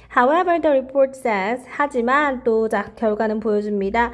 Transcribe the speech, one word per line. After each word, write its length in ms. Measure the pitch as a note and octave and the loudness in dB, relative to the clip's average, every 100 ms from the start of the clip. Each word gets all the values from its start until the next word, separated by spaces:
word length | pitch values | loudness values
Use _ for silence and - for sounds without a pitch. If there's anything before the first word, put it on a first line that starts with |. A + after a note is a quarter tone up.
| - - | -4 2
However, 420 | B3 E4 F4+ E4+ | 4 4 2 2
the 100 | D#4 | 2
report 480 | C4+ C4 C#4 C4+ C4+ | 2 0 0 0 0
says, 480 | A#3+ G3+ F#3+ B3 - | -2 -2 -2 -4 -6
하지만 720 | - C#4+ B3+ A#3 C#4 D4 B3 | -4 -2 0 0 2 0 -2
또, 260 | A#3+ A3 A3 | 0 0 0
자, 240 | G#3+ G3+ - | -2 -4 -4
결과는 440 | A3+ G#3 A3 G#3+ | -2 0 -2 -2
보여줍니다. 720 | G#3+ G#3 G#3 G#3 G3 A3+ A#3 | -2 -2 0 -2 -2 0 -2